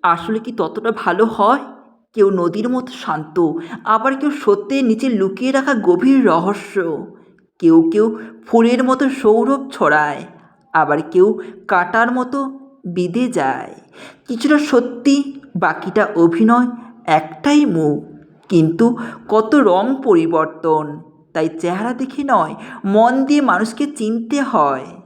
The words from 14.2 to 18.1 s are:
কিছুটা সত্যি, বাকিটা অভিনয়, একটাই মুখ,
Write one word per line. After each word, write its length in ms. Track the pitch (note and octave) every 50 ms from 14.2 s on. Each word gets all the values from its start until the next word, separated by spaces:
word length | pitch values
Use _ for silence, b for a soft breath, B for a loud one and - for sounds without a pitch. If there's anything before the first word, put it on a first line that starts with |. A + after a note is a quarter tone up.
| B
কিছুটা 300 | - B3 A#3 - D4 D4+ D4
সত্যি, 560 | D4 - C4+ A#3 A#3+ - - - - C#4+ C#4 C#4+ C#4 - - - - - _
বাকিটা 480 | E3+ E3+ D#3+ D#3+ - - F#3 F3+ G#3+ G3+ - -
অভিনয়, 540 | E3+ E3+ E3+ E3 E3 A3 A3 A#3 A#3+ B3 B3 B B B B B - _ - - G#3+
একটাই 420 | G#3+ - - - - C#4+ D4 D4 D4
মুখ, 340 | A#3 F3 D#3+ D#3 D3 D3 - - -